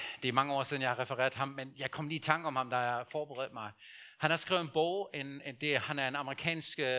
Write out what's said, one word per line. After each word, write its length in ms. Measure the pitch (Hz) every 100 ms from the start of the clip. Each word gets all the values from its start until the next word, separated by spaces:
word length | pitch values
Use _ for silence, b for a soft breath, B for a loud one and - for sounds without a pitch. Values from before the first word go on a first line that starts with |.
| B B
det 60 | 127
er 40 |
mange 220 | 123 143
år 80 | 139
siden, 200 | 131 143
jeg 80 | 131
har 80 | 120
refereret 360 | 123 127 131
ham, 140 | - 135
men 260 | 139 135 -
jeg 140 | 131
kom 180 | - 151
lige 100 | 156
i 40 |
tanke 240 | - 160 160
om 100 | 131
ham, 140 | 127
da 60 | 123
jeg 300 | 123 120 123
forberedte 420 | 156 147 127 131
mig. 180 | 120 107 - B B B B
Han 120 | 156
har 60 | 165
skrevet 240 | - 185
en 100 | 160
bog, 400 | 156 165 196 196
en, 280 | 147 139 139
en, 140 | 139 123
det 140 | 151
er, 40 | 135
han 200 | 131 143
er 100 | 131
en 80 | 143
amerikansk, 640 | 135 135 165 165 - -
øh, 80 | 131